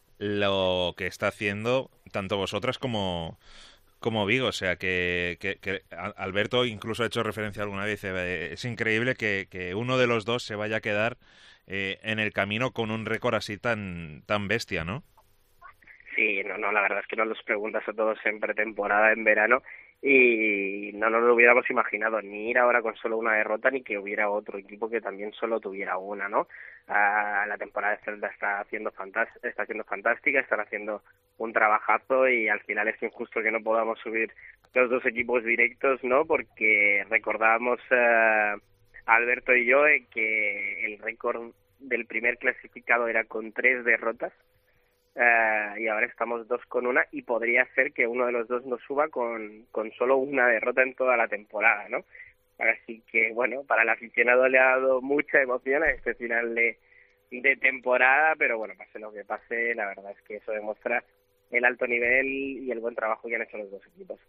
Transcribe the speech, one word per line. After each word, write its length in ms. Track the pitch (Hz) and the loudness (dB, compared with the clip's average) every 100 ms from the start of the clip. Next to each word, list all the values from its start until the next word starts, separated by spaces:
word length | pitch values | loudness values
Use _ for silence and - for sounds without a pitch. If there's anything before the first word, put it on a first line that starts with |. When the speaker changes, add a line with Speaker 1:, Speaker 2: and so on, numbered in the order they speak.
| _ - | _ -8
Speaker 1:
lo 760 | 104 101 101 98 92 90 87 - | -4 0 0 2 2 0 -2 -4
que 100 | 90 | -8
está 200 | - 104 | -4 -4
haciendo 640 | - 104 104 113 131 - _ - | -2 -4 -2 -2 -2 -2 _ -10
tanto 260 | 104 95 101 | -8 -4 -2
vosotras 400 | 92 101 123 123 | -2 -4 -4 -6
como, 600 | 127 110 95 85 80 - - - - - _ - | -6 -4 -2 -4 -8 -12 -20 -20 -20 -20 _ -8
como 260 | 120 110 101 | -4 0 0
Vigo. 220 | 127 117 | 0 0
O 40 | |
sea, 240 | - 95 87 | -2 -4 -2
que, 640 | 92 90 90 87 87 87 | -2 -2 0 -2 -4 -6
que, 180 | 98 - | -8 -8
que 240 | 98 95 - 87 | -8 -8 -10 -12
Al-, 180 | 95 101 | -12 -8
Alberto 480 | 95 95 107 127 123 | -6 -2 0 0 -2
incluso 380 | 104 113 110 | -4 -8 -4
ha 40 | 113 | -4
hecho 160 | 117 | -2
referencia 400 | 110 107 107 104 | -4 -4 -8 -6
alguna 220 | 104 98 104 | -8 -6 -6
vez, 160 | 101 | -6
dice, 120 | 98 92 | -6 -4
"Eh, 380 | 90 87 80 | -4 -4 -6
es 120 | 85 123 | -8 -8
increíble 500 | 113 113 110 123 127 | -4 0 0 0 -2
que, 320 | 107 98 92 | -2 -2 -6
que 260 | 92 90 98 | -10 -6 -4
uno 220 | 120 127 | -2 2
de 100 | 120 | 2
los 180 | 117 104 | 2 0
dos 180 | 120 | -4
se 120 | - 104 | -4 -6
vaya 220 | 107 110 | -4 -2
a 40 | |
quedar, 360 | 110 104 113 123 _ - - - - | -2 0 -2 -4 _ -20 -20 -20 -10
eh, 320 | 98 95 95 | -6 -4 -6
en 180 | 110 110 | -4 -2
el 140 | 107 | -2
camino 380 | 101 101 107 127 | -2 -2 -2 -4
con 200 | - 110 | -2 -4
un 140 | 110 107 | -4 -4
récord 300 | 107 120 110 | -2 0 -2
así 220 | - 101 | -4 -6
tan, 680 | 123 107 98 85 82 73 - | -4 -4 -6 -10 -12 -14 -4
tan 220 | 104 98 | -2 0
bestia", 360 | 117 - 90 | -4 -2 -6
¿no? 200 | 80 127 - _ _ _ _ _ - _ _ - - - | -4 -8 -12 _ _ _ _ _ -20 _ _ -20 -10 -2
Speaker 2:
Sí, 240 | 107 98 | -2 -2
no, 140 | 101 95 | -6 -6
no, 160 | 104 | 0
la 80 | 104 | 2
verdad 180 | 98 101 | 2 -2
es 80 | - | -4
que 80 | 110 | -2
nos 120 | 110 | -2
los 140 | 107 | -2
preguntas 440 | - 107 107 107 - | -4 -4 -2 -4 -6
a 60 | |
todos 240 | 107 110 107 110 | -2 -2 0 -4
en 160 | 107 | -4
pretemporada, 720 | 107 107 110 101 101 104 110 | -4 -2 -4 -2 2 4 4
en 100 | 110 | 4
verano, 400 | 110 107 110 131 - - - - | 4 4 6 4 0 -20 -20 -6
y 880 | 139 135 123 113 110 101 98 101 104 104 | 4 6 6 4 2 0 -2 -6 -8 -2
no 140 | 113 | 2
nos 140 | 113 | 4
lo 100 | 120 | 6
hubiéramos 360 | 117 120 123 - | 8 8 8 4
imaginado, 520 | 120 - 104 113 110 | 0 0 0 -2 -2
ni 280 | 98 104 110 | -4 -8 -2
ir 80 | 123 | 2
ahora 240 | 123 120 | 4 4
con 120 | 110 107 | 0 -4
solo 200 | 117 113 | -4 -2
una 180 | 117 107 | 0 0
derrota, 360 | 107 110 131 | 0 0 0
ni 120 | 135 | 0
que 140 | 127 104 | -4 -6
hubiera 320 | 98 104 104 | -4 -2 0
otro 280 | 104 104 101 | -2 -4 -12
equipo 320 | 98 104 110 | -12 -10 -4
que 100 | 117 | -4
también 320 | 101 98 107 | -4 -8 -10
solo 300 | - 113 113 | -6 -4 -4
tuviera 360 | 101 98 95 92 | -4 -8 -6 -6
una, 300 | 98 101 101 | -6 -8 -2
¿no? 220 | 117 175 - - - - | -2 -2 -10 -20 -20 -2
Ah, 560 | 104 104 107 104 101 104 | 2 4 4 0 0 -2
la 100 | 101 | -4
temporada 380 | 104 104 101 104 | -6 -4 -2 -2
de 80 | |
Celta 240 | - 104 101 | -6 -6 -8
está 320 | - 104 101 | -4 -4 -4
haciendo 320 | 104 107 107 | -6 -8 -8
fantas-, 480 | - 98 107 113 - | -10 -8 -4 -4 -4
está 220 | 120 104 104 | -10 -6 -6
siendo 200 | 107 - | -6 -6
fantástica, 560 | 101 107 120 - 135 | -4 -2 0 0 0
están 180 | - 107 | 0 -2
haciendo 440 | 104 107 104 104 _ _ _ - | -4 -6 -6 -8 _ _ _ -10
un 160 | 113 | -2
trabajazo 760 | 113 107 107 - 110 - 131 131 | 2 4 4 2 0 2 2 4
y 220 | 120 107 | 2 0
al 100 | 104 | -2
final 260 | - 104 107 | -2 -2 -2
es 120 | - | -2
injusto 400 | 113 - 117 117 | -6 -8 -8 -2
que 100 | 110 | 0
no 120 | 113 | -2
podamos 340 | 110 113 113 113 | 0 0 0 -4
subir 340 | 117 113 107 - - - _ | -4 -4 -4 -6 -20 -20 _
los 160 | 127 123 | 2 2
dos 160 | 123 131 | 2 0
equipos 400 | 117 120 120 113 | -2 0 0 2
directos, 580 | 117 120 - 139 127 | 2 0 0 0 0
¿no? 220 | 123 131 160 | 2 2 2
Porque 800 | 151 110 - 110 104 101 101 98 | -2 -2 -2 0 4 2 0 0
recordábamos, 720 | 110 107 107 110 117 123 120 - | -2 0 2 4 4 2 -2 2
eh, 640 | 123 120 113 113 107 104 104 _ _ _ - - | 4 6 6 6 4 2 -2 _ _ _ -8 4
Alberto 500 | 113 120 123 131 123 | 4 4 0 4 4
y 100 | 120 | 6
yo, 220 | 139 147 | 6 6
eh, 180 | 139 120 | 4 _
que 720 | 117 110 110 104 101 98 101 107 | -4 -2 0 -2 -4 -8 -8 -8
el 140 | 104 | -8
récord 540 | 110 113 120 117 117 - _ _ | -10 -6 -4 -4 -8 -18 _ _
del 260 | 135 117 113 | -4 -4 -4
primer 300 | 113 120 120 | -2 -2 0
clasificado 680 | 127 - - 123 - 120 117 | -2 -4 -12 -12 0 2 2
era 160 | 113 | -2
con 300 | 113 110 110 | -2 -6 -8
tres 320 | 113 123 127 120 | 0 0 2 2
derrotas, 480 | 113 117 117 - _ _ _ _ _ _ _ _ 135 | 0 0 -4 -8 _ _ _ _ _ _ _ _ 2
eh, 600 | 120 117 110 107 104 104 | 4 4 4 0 -2 -4
y 60 | 110 | -2
ahora 180 | 107 120 | 0 -2
estamos 420 | - 117 120 110 | -2 -4 -4 -4
dos 140 | 120 - | -6 -2
con 200 | 127 123 | -2 0
una 180 | 143 - | 0 0
y 120 | 147 | -6
podría 420 | 127 117 117 120 127 - | -4 -2 2 2 2 2
ser 160 | 131 | 0
que 160 | - 117 | 0 -2
uno 180 | 123 123 | 0 0
de 60 | |
los 160 | 120 113 | 0 -2
dos 180 | 123 131 | -4 -4
no 120 | 120 - | -8 -4
suba 220 | 139 156 | -2 -2
con, 560 | 135 120 117 107 107 117 | -2 -4 -4 -10 -14 -10
con 200 | 117 110 | -6 -6
solo 240 | - 123 135 | -2 2 2
una 320 | 139 139 123 | 2 2 4
derrota 340 | 110 120 127 | 4 2 0
en 120 | 131 | 0
toda 240 | 127 131 120 | 0 2 2
la 100 | 113 | 0
temporada, 600 | 104 104 107 113 104 101 | -4 -8 0 2 2 -4
¿no? 160 | 123 - - - _ _ - | -8 -8 -20 -20 _ _ -4
Así 460 | 113 113 - 113 _ | -2 -2 -6 -16 _
que, 200 | 113 113 | -2 0
bueno, 300 | 113 123 131 | 0 -2 -2
para 180 | 139 110 | 0 2
el 60 | 113 | 2
aficionado 580 | 113 113 - 120 123 131 | 0 -4 0 4 6 6
le 120 | 131 | 6
ha 180 | 131 131 | 4 4
dado 240 | 131 131 | 2 0
mucha 400 | 131 143 147 156 | 0 -2 2 2
emoción 420 | 131 123 135 143 | 2 -2 0 0
a 60 | 156 | 0
este 240 | 127 123 | -2 -6
final 420 | 113 117 117 117 117 | -6 -4 -2 -2 0
de, 220 | 117 113 _ _ _ _ - | -2 -2 _ _ _ _ -16
de 240 | 127 135 127 | -2 0 2
temporada, 760 | 131 131 120 123 127 139 160 151 | 0 0 0 4 4 6 4 2
pero 200 | 139 113 | 0 -2
bueno, 180 | 104 95 | -6 -12
pase 220 | - 110 | -16 -14
lo 120 | 107 | -14
que 140 | 107 98 | -14 -8
pase, 500 | 104 - 117 117 113 | -10 -6 -4 -2 -2
la 120 | 101 | -6
verdad 240 | 98 101 | -8 -14
es 100 | 101 | -16
que 140 | - 104 | -14 -14
eso 160 | - | -8
demuestra 500 | 107 107 107 120 120 - _ _ _ - | -8 -6 -8 -4 -4 -6 _ _ _ -6
el 140 | 120 123 | 0 0
alto 220 | 120 123 | 0 -2
nivel 400 | 120 120 127 135 | 0 2 2 0
y 420 | 135 139 131 131 | -4 -6 -6 -6
el 100 | 117 | -6
buen 140 | 117 | -6
trabajo 340 | 113 110 110 117 | -4 -4 -4 -4
que 80 | 117 | -6
han 60 | |
hecho 160 | 113 107 | -6 -10
los 140 | 98 | -12
dos 100 | 98 _ | -14 _
equipos. 320 | 92 92 101 | -20 -16 -16